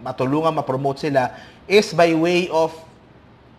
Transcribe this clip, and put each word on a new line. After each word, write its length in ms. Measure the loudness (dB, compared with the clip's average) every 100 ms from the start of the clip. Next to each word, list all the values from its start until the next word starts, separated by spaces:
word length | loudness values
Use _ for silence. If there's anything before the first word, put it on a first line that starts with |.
matulungan, 480 | -10 -4 -2 0 0
ma-promote 560 | -2 -2 -4 -4 -4 -2
sila 240 | 0 -2 -4 -20 -20 0
is 240 | 2 2
by 160 | 4 2 4
way 320 | 2 0 0
of 240 | 0 -2 -4 -20 -20 -20 -20 -20 -20 -20